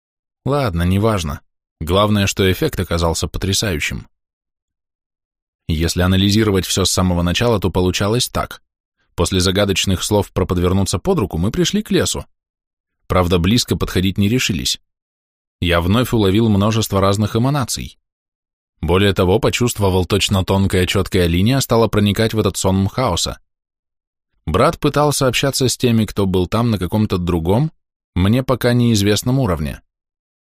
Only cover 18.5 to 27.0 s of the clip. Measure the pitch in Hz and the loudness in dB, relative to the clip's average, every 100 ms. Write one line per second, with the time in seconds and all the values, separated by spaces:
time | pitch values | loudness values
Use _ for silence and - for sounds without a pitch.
18.5 | _ _ _ 80 95 101 95 92 98 123 | _ _ _ 0 2 2 2 2 2 0
19.5 | - 120 - 98 92 90 101 - 98 90 | 0 -2 0 0 0 0 -2 0 0 0
20.5 | 98 98 92 90 101 90 98 87 87 104 | 0 2 0 0 -2 0 0 2 2 2
21.5 | 135 - 117 110 107 101 98 110 110 101 | 0 0 2 2 2 2 2 0 0 -2
22.5 | - 98 95 98 - 127 87 - - _ | -2 0 0 0 -2 -2 -2 -4 -8 _
23.5 | _ _ _ _ _ _ _ _ _ - | _ _ _ _ _ _ _ _ _ -4
24.5 | 147 147 - 147 143 147 - 131 - 139 | 0 2 0 -2 2 0 2 0 0 -2
25.5 | - 127 - 123 113 104 - 98 92 90 | 0 -2 0 2 2 0 -2 0 0 0
26.5 | 107 120 104 87 107 | 0 0 -2 -2 -2